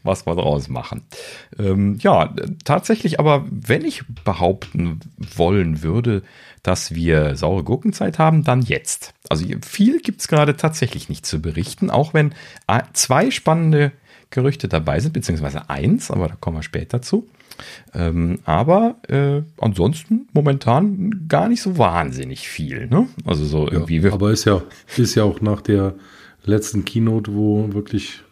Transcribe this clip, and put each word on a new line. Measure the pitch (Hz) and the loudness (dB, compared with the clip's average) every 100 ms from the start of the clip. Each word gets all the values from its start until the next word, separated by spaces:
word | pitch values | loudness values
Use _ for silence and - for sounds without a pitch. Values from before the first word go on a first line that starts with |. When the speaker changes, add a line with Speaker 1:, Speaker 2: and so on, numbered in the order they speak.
Speaker 1:
was | - 92 - | -2 -2 -2
wir | 85 | -2
draus | 90 73 67 | 0 -2 -4
machen. | 64 - - _ - - - - - | -10 -10 -14 _ -20 -18 -20 -18 -4
Ähm, | 101 95 101 101 | 0 2 2 2
ja, | 196 117 78 - - - | 2 2 2 -4 -8 -8
tatsächlich, | - 160 - 220 175 160 | -2 -2 0 0 0 0
aber | 156 143 - | 2 2 0
wenn | 117 - 139 | -10 -2 -2
ich | 311 - - 120 | -2 -8 -14 -6
behaupten | - 90 87 98 - - 85 78 - - - - | -4 0 0 0 -6 -4 -4 -6 -12 -16 -12 0
wollen | 85 101 85 78 | 2 2 0 -2
würde, | 80 101 120 98 - - - - | -2 -2 0 -2 -6 -20 -20 -8
dass | - 90 - 82 | -4 -4 -4 -2
wir | 82 78 76 71 | 2 4 2 0
saure | 78 95 | -2 -2
Gurkenzeit | - 123 220 - 202 156 | -2 0 0 -2 -4 2
haben, | 156 160 | 4 4
dann | 147 127 | 2 0
jetzt. | 120 139 - - - _ - | 0 -2 -4 -10 -12 _ -4
Also | 78 - - - | -2 -2 -6 -8
viel | - 208 320 | 2 2 4
gibt's | - - - | -2 -8 0
gerade | 151 147 143 | 2 4 2
tatsächlich | 160 160 123 92 - | -2 -2 -4 -4 -10
nicht | 76 - | -10 -6
zu | 76 | -4
berichten, | 80 80 104 - 190 | -4 -4 -6 -4 0
auch | - 151 | 0 2
wenn | 156 151 - - - - | 2 0 -2 -20 -10 0
a-, | 113 - | 0 0
zwei | - - 131 240 | -4 2 4 2
spannende | - - 165 160 151 143 - _ - _ | 0 2 2 4 4 2 -2 _ -20 _
Gerüchte | - 131 - - | 0 0 0 -2
dabei | 80 78 76 | 0 0 0
sind, | 143 | 0
beziehungsweise | - - 82 71 71 - | -2 -2 -2 -4 -6 -8
eins, | 69 90 226 - | -2 2 0 0
aber | 95 82 | -2 -2
da | - | -4
kommen | - 78 | -6 -6
wir | |
später | 78 - 82 120 | -6 -8 -4 -6
zu. | - 214 - _ _ - - - - | -2 -4 -4 _ _ -20 -20 -20 -12
Ähm, | - 85 85 85 87 - | -4 -2 0 0 -2 0
aber, | 80 135 190 233 240 - | 0 4 4 2 -2 -4
äh, | 135 139 143 156 - | 0 2 0 -4 -4
ansonsten | 107 95 87 160 - 226 - | -2 2 0 0 -2 -2 2
momentan | 151 147 139 117 127 208 190 180 196 160 | 2 2 2 2 2 2 0 -4 -4 0
gar | 151 214 | 0 2
nicht | 240 | 0
so | 196 175 | -2 2
wahnsinnig | 104 85 73 64 65 67 - | 2 2 -2 -6 -10 -12 -12
viel, | - 76 67 101 | -8 -8 -6 0
ne? | 151 254 - - | 2 2 -4 -2
Also | 80 76 | -2 0
so | 78 76 | 0 0
Speaker 2:
Ja, | |
Speaker 1:
irgendwie | 85 80 82 | 0 0 2
wir | 95 | 2
Speaker 2:
aber | 98 101 | 2 2
ist | 110 - | 2 2
ja, | 95 - - _ - | 2 -2 -20 _ 0
ist | 120 117 | 2 4
ja | |
auch | 104 87 | 2 2
nach | 107 104 | 0 0
der | - 101 95 95 - - - _ | 2 2 2 -4 -20 -20 -20 _
letzten | - 107 107 104 90 | 0 0 0 -4 -2
Keynote, | 117 113 110 104 | 0 2 0 -2
wo | 101 107 104 107 | 0 2 2 0
wirklich | 101 104 104 - - _ | -4 -4 -6 -6 -16 _